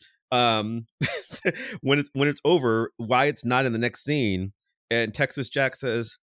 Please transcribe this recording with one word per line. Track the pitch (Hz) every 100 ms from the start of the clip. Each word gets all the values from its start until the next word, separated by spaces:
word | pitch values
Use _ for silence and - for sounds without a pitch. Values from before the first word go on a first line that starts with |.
| - _ -
Um, | 123 120 110 107 117 113 - 151 466 -
<laughs> | - - - 254 214
when | 131 143
it's, | 143
when | 135 143
it's | 143
over, | 147 175 123 113 113 -
Wyatt's | 113 123 143 147
not | 120 123 135
in |
the | 113
next | 120 -
scene, | - 147 113 95 98 - _ _ -
and | 117 113
Texas | 101 139 - 127
Jack | 139 131 -
says, | 127 117 113 -